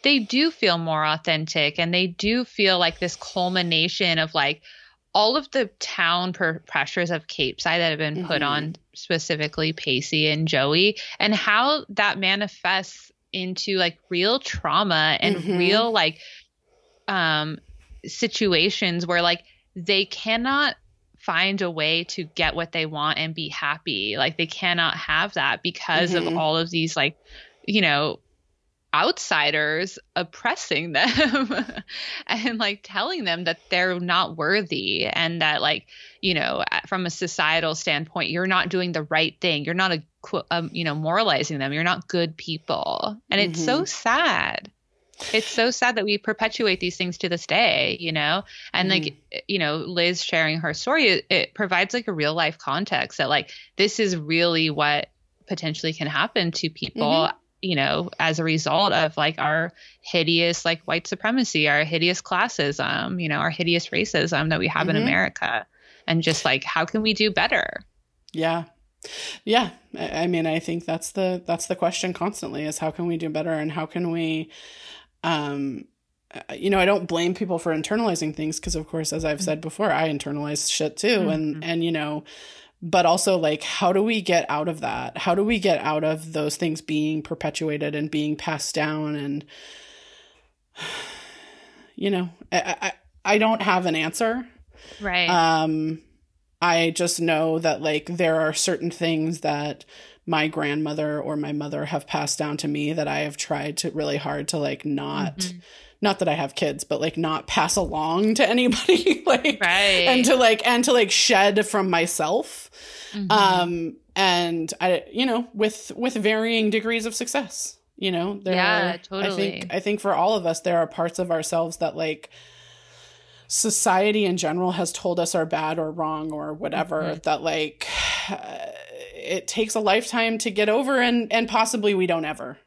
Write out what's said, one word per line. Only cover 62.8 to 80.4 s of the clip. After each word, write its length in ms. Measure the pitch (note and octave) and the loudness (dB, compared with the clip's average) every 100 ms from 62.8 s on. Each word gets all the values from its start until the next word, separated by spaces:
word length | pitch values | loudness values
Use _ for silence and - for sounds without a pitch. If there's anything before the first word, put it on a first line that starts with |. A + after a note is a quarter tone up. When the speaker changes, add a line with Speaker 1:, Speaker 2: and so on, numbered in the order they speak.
| - - - F#3 | -2 -2 -2 -2
Speaker 1:
you 80 | D#3+ | -2
know, 60 | C#3+ | 0
our 100 | D#3 | -2
hideous 380 | D#3+ E3+ E3+ - | -2 0 0 0
racism 640 | - - D#3+ D#3 D#3 D#3 | -2 0 0 2 0 0
that 80 | D#3 | 0
we 100 | D#3+ | 0
have 220 | D3+ D#3+ | 0 0
in 60 | G#3 | 2
Speaker 2:
Mm-hmm. 60 | A3+ | 2
Speaker 1:
America. 580 | F#2 - - - A#2 - _ - - - | 2 0 -2 -2 -2 -6 _ -20 -14 -2
And 160 | E3 | 0
just, 220 | D#3+ D#3+ | 2 2
like, 180 | D3 C3+ | 2 0
how 220 | - D#3+ | 0 -2
can 160 | E3 A3 | 0 0
we 140 | G#3+ | 0
do 160 | G#3+ G#3+ | 2 2
better? 500 | - - C4+ - - - _ _ _ _ | 2 2 0 -2 -8 -16 _ _ _ _
Speaker 2:
Yeah. 300 | D#3+ E3 E3 E3 _ _ _ - - - - - | -2 0 0 -4 _ _ _ -16 -12 -12 -10 0
Yeah. 240 | A3+ G3 - _ - | 2 0 -8 _ -10
I, 260 | E3 D#3 | -6 -2
I 20 | F3 | 0
mean, 200 | E3+ D#3+ | 0 0
I 120 | D#3 | -2
think 260 | D#3+ E3+ | -2 -6
that's 280 | E3+ E3 - | -4 -4 -4
the, 300 | - F#3 F3+ - | -2 -2 -2 -4
that's 220 | E3+ - | -4 -2
the 80 | F#3 | -2
question 360 | F3 F3 F#3 | -2 0 -4
constantly 520 | F3 F3 G3+ - C#3 D3+ | -2 -4 -4 -8 -6 -6
is 100 | D3+ | -4
how 140 | D#3+ | -4
can 160 | D#3+ E3+ | -2 -4
we 100 | E3 | -2
do 140 | E3 | -4
better 220 | D#3+ D#3+ | -4 -2
and 200 | D#3 D3+ | -2 -2
how 140 | D3+ D#3+ | -4 -6
can 240 | F3 F3 | -4 -2
we, 400 | E3+ D#3+ D#3+ D#3+ - - - - - _ _ | -2 -2 -2 -6 -14 -20 -20 -20 -20 _ _
um, 640 | E3 D#3+ D3 C#3+ C#3 B2+ - _ _ _ _ | -2 0 0 -4 -4 -6 -12 _ _ _ _
uh, 220 | - - | -18 -14
you 160 | - G3 | -4 0
know, 80 | G3 | 4
I 60 | |
don't 240 | F#3 G3+ F3 | 4 4 0
blame 260 | E3 F3 | 0 0
people 240 | F#3 F#3+ E3+ | 0 -2 -2
for 160 | E3+ | 0
internalizing 580 | D#3+ D#3 G#3+ A3+ E3 D#3 D3+ | -2 0 0 2 0 -2 -2
things 240 | D#3 D#3 | -4 -4
'cause, 160 | - D#3+ | -4 -4
of 100 | D#3 | -4
course, 260 | E3 D#3 | -4 -4
as 120 | D#3 | -2
I've 160 | D#3 D3 | -2 -2
said 180 | F3+ D#3 | -2 -4
before, 300 | D#3+ - G#3 | -6 -2 0
I 180 | D3 D#3+ | 2 2
internalize 600 | C#3+ C#3+ D3 | 0 -4 -4